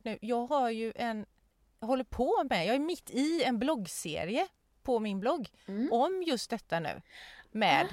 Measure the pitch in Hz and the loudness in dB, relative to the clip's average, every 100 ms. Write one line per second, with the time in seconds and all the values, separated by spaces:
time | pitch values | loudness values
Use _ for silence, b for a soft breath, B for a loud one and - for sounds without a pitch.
0 | 226 214 214 240 240 285 240 220 226 - | -6 -6 -2 -2 2 2 2 0 -4 -4
1 | 233 220 196 _ _ _ _ _ 220 262 | -4 -4 -8 _ _ _ _ _ -2 -2
2 | 247 - 262 427 285 196 170 269 311 339 | -2 -2 2 2 2 2 2 2 0 -4
3 | - 226 294 330 247 233 262 294 180 - | -4 0 2 2 0 0 0 0 -4 -8
4 | 170 160 165 254 381 _ _ _ - 233 | -6 -4 -2 -2 -2 _ _ _ -2 0
5 | 214 190 220 330 202 _ - 196 285 240 | 0 -2 0 -2 -4 _ -8 -2 0 2
6 | 339 381 330 240 - 226 - 165 151 - | 2 0 0 -2 -2 -8 -4 -4 -2 -6
7 | B B B B B 214 196 139 185 | B B B B B 0 4 6 4